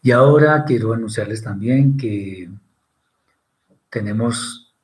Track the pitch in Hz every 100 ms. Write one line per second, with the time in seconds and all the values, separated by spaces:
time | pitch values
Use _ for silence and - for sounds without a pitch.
0 | 131 120 139 151 151 151 - 120 110 113
1 | 110 110 104 107 110 98 113 131 139 135
2 | 117 101 95 92 87 101 _ _ _ _
3 | _ _ _ _ _ _ _ _ _ 117
4 | 104 107 117 117 - - _ _